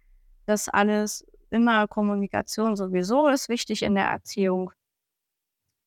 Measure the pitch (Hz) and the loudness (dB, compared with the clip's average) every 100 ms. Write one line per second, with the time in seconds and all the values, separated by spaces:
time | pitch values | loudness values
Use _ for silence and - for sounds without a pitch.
0 | _ _ _ _ - 214 - - 202 214 | _ _ _ _ -2 -2 0 2 2 2
1 | 214 - - _ _ 220 233 226 208 - | -2 -6 -14 _ _ 2 4 4 2 0
2 | 208 202 196 202 196 - 226 202 190 185 | 0 0 -2 -4 -4 -2 -2 -2 -2 -2
3 | 180 254 302 269 - 240 - 214 214 196 | 0 2 4 2 0 -4 -4 -4 0 0
4 | 196 - - - 190 185 185 - _ _ | 0 -2 -6 -2 0 0 -4 -10 _ _
5 | _ _ _ _ _ _ _ _ | _ _ _ _ _ _ _ _